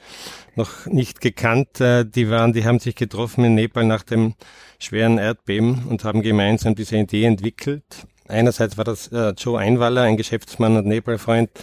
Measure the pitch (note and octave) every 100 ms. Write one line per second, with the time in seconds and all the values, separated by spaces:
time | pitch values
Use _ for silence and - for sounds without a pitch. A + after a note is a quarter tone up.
0 | - - - - - - G#2+ - - C3+
1 | A#2+ - B2 - A#2 A#2+ C#3 - B2 B2
2 | A2 B2 A2 A2+ A#2 A#2 A2 A#2+ B2 -
3 | A#2 G2+ A#2 - A#2+ A2 A2+ B2 A2 A2
4 | - A2+ A2 - - - - _ - A2
5 | A2+ A2+ G#2+ A#2 - G2+ A#2 C3 B2 A2
6 | G#2+ A2 G#2+ G#2+ G2+ A2 A2+ G#2+ G#2 G#2+
7 | G2+ G#2 A#2 G2+ A2 - C#3+ D3 _ -
8 | - _ - G#2+ A#2+ - A2 G2 A2+ G#2+
9 | - A#2 G#2+ F#2 B2 A#2 G#2 B2 A#2+ B2+
10 | A#2 A2 - A2 - - A2 A2 G2+ A2+
11 | A#2+ A2 - A2+ A2+ -